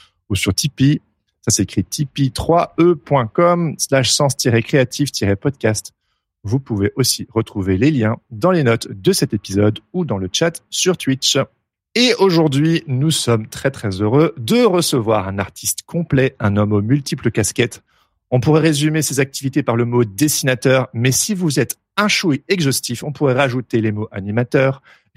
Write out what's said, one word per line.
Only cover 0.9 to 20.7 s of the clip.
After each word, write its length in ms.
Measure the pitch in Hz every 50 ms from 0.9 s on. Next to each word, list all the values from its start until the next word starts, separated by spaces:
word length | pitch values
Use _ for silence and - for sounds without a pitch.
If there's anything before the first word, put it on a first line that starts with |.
| 151 - - _ _ _ _ _ _ _
Ça 80 | _ -
s'écrit 360 | - - 95 - - 104 92
tipeee 460 | - - - 147 - - 139 139 131
trois 440 | - - - 156 165 170 - - -
e 160 | - 170 175 170
point 320 | - - - 143 131 117
com 480 | 107 - 175 175 175 175 175 170 151 - -
slash 320 | - - 139 135 120 -
sens 240 | - - 147 135 -
tiret 260 | - - 127 113 117
créatif 520 | - - - 135 123 - - - 143 139 -
tiret 240 | - 107 101 98
podcast. 560 | - - 143 139 - - 107 107 - - - - _ _ _ _ _ _ _ _ _ -
Vous 160 | 101 120 139
pouvez 320 | 135 - 110 98 101 - -
aussi 280 | 135 127 - - - - - -
retrouver 440 | 113 110 - - 104 90 95 95
les 120 | 92 123 156
liens 280 | 156 123 107 110 117 - _ _
dans 220 | 117 104 139 185
les 120 | 185 165 135
notes 260 | 117 113 113 - -
de 220 | 110 98 92 185 196
cet 200 | - 151 - 113
épisode 460 | 101 - - 95 104 104 107 107 - - _ -
ou 100 | 185 175
dans 140 | 123 107
le 120 | 95 95 90
chat 300 | - - 165 170 165 - - _
sur 280 | - - - 185 165
Twitch. 400 | - - 135 131 131 - - - 135 - - _ _ _ _ _ _ _ _ -
Et 180 | 226 247 254 185 -
aujourd'hui, 640 | 190 190 165 165 160 156 131 139 156 165 165 - -
nous 240 | 147 127 127 147 160
sommes 380 | 143 - - 120 117 110 110
très, 240 | - - - - 135
très 300 | - - - 101 92 95
heureux 340 | 107 107 127 147 165 156 -
de 260 | - 113 113 220 240 247
recevoir 640 | 202 175 175 165 - 160 127 101 113 110 104 92
un 120 | 95 98 98
artiste 400 | 95 - - - - - - - -
complet, 520 | - - 170 160 - 143 131 131 127 - -
un 160 | 117 101 101
homme 180 | 104 104 104 107
aux 80 | 101
multiples 500 | 104 113 143 147 - - 165 - - 113
casquettes. 500 | - 117 101 - - - 117 110 - - _ _ _ _ _ _ _ _ _ _
On 100 | 127 127
pourrait 220 | 113 151 151 160
résumer 400 | 151 165 151 139 151 156 156 156
ses 180 | 143 - 135 135
activités 440 | 139 135 - - 139 131 - 147 -
par 120 | 120 117
le 100 | 117 120
mot 180 | 120 120 123 120
dessinateur, 840 | 104 95 - 151 151 - - 156 131 127 120 - 135